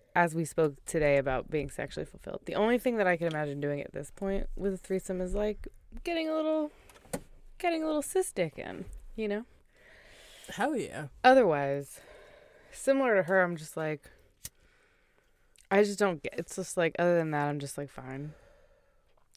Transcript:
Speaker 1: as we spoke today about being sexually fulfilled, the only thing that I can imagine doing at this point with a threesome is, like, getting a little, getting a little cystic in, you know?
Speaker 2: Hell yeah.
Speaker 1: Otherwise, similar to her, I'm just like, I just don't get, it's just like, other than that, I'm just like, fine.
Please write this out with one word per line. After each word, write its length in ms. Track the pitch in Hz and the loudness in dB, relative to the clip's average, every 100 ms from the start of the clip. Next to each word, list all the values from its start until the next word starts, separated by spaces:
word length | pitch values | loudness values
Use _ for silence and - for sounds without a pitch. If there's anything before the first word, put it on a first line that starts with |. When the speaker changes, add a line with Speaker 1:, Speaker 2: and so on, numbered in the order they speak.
| _ | _
Speaker 1:
as 200 | 175 170 | 2 2
we 100 | 165 156 | 0 -2
spoke 360 | - 156 139 - | 0 0 0 -4
today 300 | 165 147 139 | 0 4 4
about 320 | 135 131 - | 2 -2 -2
being 200 | 151 143 | -4 -4
sexually 340 | - 139 - 147 | -6 -8 -8 -10
fulfilled, 340 | - - - - | -12 -12 -10 -6
the 80 | |
only 240 | - 214 247 | 0 2 2
thing 180 | 254 226 | 0 2
that 100 | 185 | 2
I 100 | 170 | 2
can 100 | 165 | 0
imagine 340 | 156 147 143 | -2 -4 -2
doing 200 | 143 143 | -2 -4
at 120 | - | -6
this 180 | 147 147 | -10 -12
point 380 | - 196 202 - - | -6 -4 -2 -2 -4
with 180 | 196 | -4
a 40 | 185 | -4
threesome 420 | - 190 - 185 | -4 -4 -4 -4
is, 140 | 180 | -2
like, 340 | 208 214 202 - - - - | -2 -2 -4 -12 -16 -18 -10
getting 260 | 339 330 320 | -6 -4 -2
a 40 | |
little, 360 | 311 311 311 302 - - - - - - - - - | -2 0 0 -2 -8 -20 -20 -12 -12 -12 -20 -20 -4
getting 240 | 349 330 | -2 0
a 40 | 311 | 0
little 160 | 302 | -2
cystic 560 | - 370 - - 165 - | 0 -2 0 -2 -2 -4
in, 280 | - 92 - - - | -10 -10 -10 -12 -12
you 140 | - 214 | -6 -4
know? 160 | 208 240 _ _ _ - - - - - - - | -4 -6 _ _ _ -20 -20 -20 -20 -20 -20 -14
Speaker 2:
Hell 260 | - 262 254 | -4 -2 -2
yeah. 320 | 120 - 143 - | -4 -8 -12 6
Speaker 1:
Otherwise, 760 | 254 262 202 143 139 143 139 - - - - - - - - | 8 10 8 4 2 -2 -6 -16 -20 -20 -20 -20 -20 -20 -20
similar 440 | - - 269 254 196 | -2 2 4 4 4
to 60 | |
her, 180 | 160 190 | 4 4
I'm 140 | 175 165 | 4 0
just 200 | 156 160 | -8 -6
like, 340 | 156 147 - - _ _ - - _ _ _ _ _ _ _ _ _ _ _ | -4 -6 -10 -20 _ _ -18 -18 _ _ _ _ _ _ _ _ _ _ _
I 120 | 196 | 4
just 140 | 208 196 | 4 2
don't 240 | 202 160 | 0 0
get, 120 | - - | -6 -8
it's 180 | - - | -8 -8
just 200 | 175 - | -4 0
like, 180 | 165 - | 0 2
other 180 | 175 170 | 4 4
than 140 | 160 | 2
that, 160 | 147 147 | 0 0
I'm 120 | 147 | -2
just 160 | 139 - | -6 -10
like, 120 | 143 | -10
fine. 420 | - 127 135 151 - _ _ _ _ _ _ _ _ _ | -12 -12 -10 -10 -14 _ _ _ _ _ _ _ _ _